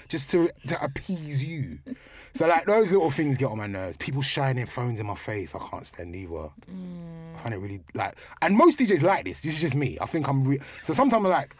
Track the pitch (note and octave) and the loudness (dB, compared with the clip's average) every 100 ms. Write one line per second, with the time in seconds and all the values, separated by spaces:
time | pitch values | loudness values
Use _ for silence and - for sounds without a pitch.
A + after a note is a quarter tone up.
0 | - - - F3+ E3+ - A3+ F3 C#3+ C#3 | -8 -6 0 2 2 0 -6 -4 -4 -6
1 | - F3+ D3+ C#3+ D#3 E3 G2 D2+ - - | -6 -6 -4 -4 -4 -4 -6 -8 -14 -16
2 | - - - - D#3+ E3 F3 G#3+ G#3 F#3+ | -16 -20 -16 0 4 4 4 4 6 4
3 | D#3+ C#3 D3+ C3+ C3 G#2+ G#2 G2 F#2 E2 | 2 2 0 2 0 -2 -6 -6 -6 -8
4 | - C#3 C3+ - C3+ B2+ A#2 - A#2+ A2+ | -6 -2 -2 0 0 0 -4 -4 -4 -2
5 | G#2 G2 - G#2+ E2+ F#2+ - E2+ - - | -4 -6 -6 -6 -6 -10 -10 -12 -12 -14
6 | F2 F2+ F#2 D#2+ D#2 D2+ - F#3 F3+ F3 | -12 -10 -10 -10 -10 -14 -16 -14 -12 -14
7 | E3+ - - - A#2+ G#2 G2+ G2 - - | -14 -16 -16 -10 -8 -6 -8 -10 -12 -6
8 | G2 - - - E3 G3+ E4+ - A#3+ F3+ | -6 -6 -20 -2 4 8 8 6 4 4
9 | D#3+ G3 F#2 - D#3+ D3+ D#3+ C3+ B2+ - | 4 2 -2 -8 -6 -2 0 0 -2 -4
10 | - E3+ C3+ C#3 C3+ C#3 - - - D#3 | -4 -2 0 2 2 0 -2 -12 -2 4
11 | C4+ A3+ G3 E3+ C3+ | 4 6 4 2 0